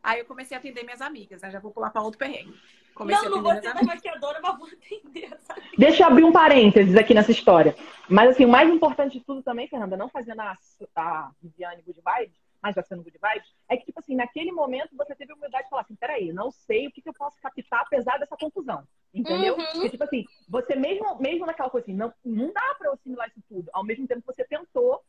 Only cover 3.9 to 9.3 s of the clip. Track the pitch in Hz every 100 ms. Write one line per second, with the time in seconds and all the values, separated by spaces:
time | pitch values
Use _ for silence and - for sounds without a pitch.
3.9 | 339 349 294 285 214 359 - 330 - _
4.9 | 415 - 339 - - _ - - - 277
5.9 | 320 339 254 320 339 311 277 208 202 196
6.9 | 196 214 214 214 226 - 175 147 - -
7.9 | - - 190 247 254 247 247 320 330 311
8.9 | 254 277 254 -